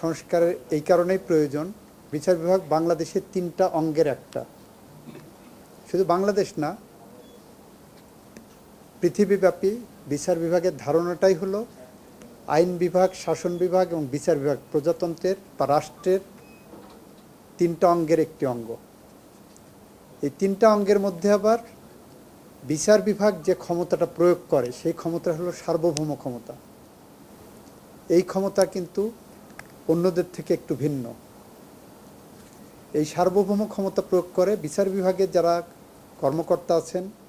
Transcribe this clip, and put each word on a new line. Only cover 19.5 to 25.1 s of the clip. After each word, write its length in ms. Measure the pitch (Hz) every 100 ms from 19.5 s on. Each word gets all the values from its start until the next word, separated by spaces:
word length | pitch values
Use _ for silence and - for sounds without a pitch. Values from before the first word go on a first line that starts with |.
| - - - - - - - 147
এই 60 | -
তিনটা 260 | 196 196 226 208
অঙ্গের 240 | 196 202 196
মধ্যে 240 | 170 202
আবার 280 | 202 208 233 - - - - - - - - - - 127
বিচার 280 | 151 - 214
বিভাগ 320 | 190 196 208 180 156
যে 60 | 180
ক্ষমতাটা 440 | - 175 175 165 170 -
প্রয়োগ 220 | 175 170 -
করে, 160 | 147 123 -
সেই 140 | 160
ক্ষমতা 360 | 165 170